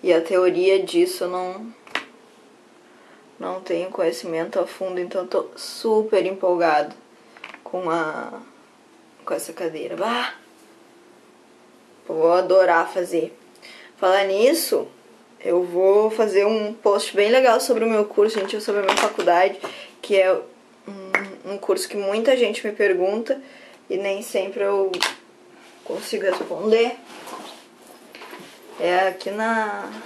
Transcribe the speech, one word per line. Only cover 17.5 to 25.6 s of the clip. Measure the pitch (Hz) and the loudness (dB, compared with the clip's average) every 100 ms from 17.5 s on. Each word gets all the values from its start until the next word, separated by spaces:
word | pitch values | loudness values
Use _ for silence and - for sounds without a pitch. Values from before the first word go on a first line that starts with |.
| 247 | 4
sobre | 262 226 | 2 2
o | 226 | 2
meu | 214 208 | 2 2
curso, | - 214 220 | 4 2 2
gente, | 196 214 | -4 -4
sobre | 214 208 | -2 0
a | 190 | 2
minha | - | 2
faculdade, | 214 - 175 175 196 - - - - - | 0 2 4 4 4 0 -12 -14 -18 -16
que | - 196 | 0 2
é | 185 185 - - _ _ - | 4 2 -2 -20 _ _ -18
um, | 196 190 196 196 190 190 | -16 -6 -6 -6 -14 -12
um | 196 | -8
curso | - 185 - | -2 -2 -2
que | 202 | -4
muita | 196 214 233 254 | -4 0 2 2
gente | 226 220 214 | 2 -2 -8
me | |
pergunta | 208 202 180 185 214 233 269 - - - - _ | -2 0 2 0 -2 -4 -6 -6 -20 -20 -20 _
e | 180 | -6
nem | 196 196 | -4 -6
sempre | 226 202 196 196 | -4 -4 -4 -4
eu | 196 202 190 180 - - - _ - - | -2 0 -2 -2 -4 -6 -20 _ -20 -20